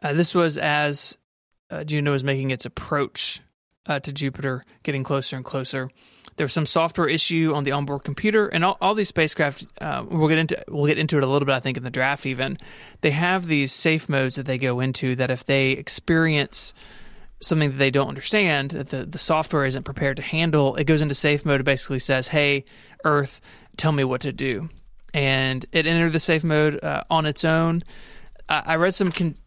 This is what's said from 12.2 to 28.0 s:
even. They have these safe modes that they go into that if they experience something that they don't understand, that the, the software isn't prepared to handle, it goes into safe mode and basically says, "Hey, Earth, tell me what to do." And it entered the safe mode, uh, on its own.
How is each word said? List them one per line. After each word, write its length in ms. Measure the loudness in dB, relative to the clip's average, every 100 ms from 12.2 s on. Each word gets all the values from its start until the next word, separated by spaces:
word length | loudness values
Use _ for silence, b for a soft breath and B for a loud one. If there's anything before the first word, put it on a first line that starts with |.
even. 340 | -4 -4 -6 -8 B B B B
They 80 | 0
have 360 | 2 0 0 0
these 260 | 0 2
safe 360 | 2 2 0 0
modes 280 | 0 0 -2
that 100 | -4
they 120 | -2
go 220 | 0 0
into 340 | -2 0 -2 0
that 140 | -2
if 140 | -2
they 280 | 0 2 2
experience 1000 | 0 -2 -2 2 4 4 2 0 -2 -4 -6 B B B B B -4
something 280 | 0 2 2
that 60 | 2
they 140 | 2
don't 180 | 2 0
understand, 640 | -2 0 2 2 0 -2
that 180 | -6 -6
the, 160 | -8
the 140 | -6 -2
software 480 | 2 2 2 0 0
isn't 180 | -2
prepared 320 | -6 -2 -2 -2
to 60 |
handle, 540 | -4 -2 2 4 4 2
it 80 |
goes 180 | 2 4
into 120 | 4
safe 300 | 2 2 2
mode 120 | 2 2
and 80 | 2
basically 320 | 0 0 -2
says, 300 | 0 0 2
"Hey, 360 | 2 2 0 -4 B B B
Earth, 380 | 0 2 0 -6 B B B -2
tell 160 | 0
me 100 | 2
what 200 | 0 -2
to 100 | -4
do." 380 | -4 -4 -4 -6 -14 -20 -20 -6
And 520 | 0 2 2 0 -2 -2
it 160 | 0 2
entered 260 | 4 4
the 60 | 2
safe 240 | 2 2
mode, 400 | 2 2 2 0
uh, 220 | -4 -4 0
on 160 | 0
its 200 | 0 0
own. 400 | 2 2 2 0 -4 B